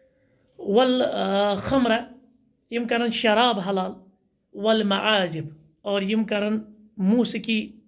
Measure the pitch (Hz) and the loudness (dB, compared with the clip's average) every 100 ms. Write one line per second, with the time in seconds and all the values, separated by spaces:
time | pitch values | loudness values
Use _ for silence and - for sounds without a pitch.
0 | _ _ _ _ _ - - 208 262 254 | _ _ _ _ _ -10 0 2 4 2
1 | - 208 196 196 202 196 - 262 240 226 | 0 -2 0 2 0 0 0 0 2 0
2 | 240 - _ _ _ _ - 233 233 233 | -4 -18 _ _ _ _ -8 -6 -2 -2
3 | 240 226 226 214 247 202 180 196 185 - | -2 0 2 4 4 2 -2 -2 -4 -8
4 | - _ _ _ _ 202 214 220 202 196 | -20 _ _ _ _ -4 0 2 2 0
5 | 214 214 180 160 156 - _ _ 202 202 | 2 0 0 -4 -10 -14 _ _ -6 -4
6 | 196 220 220 208 208 214 - - - - | -2 -2 -2 -2 -2 -2 -6 -18 -14 -2
7 | 190 240 226 226 - 214 - - | 2 2 2 -2 -2 -2 -4 -12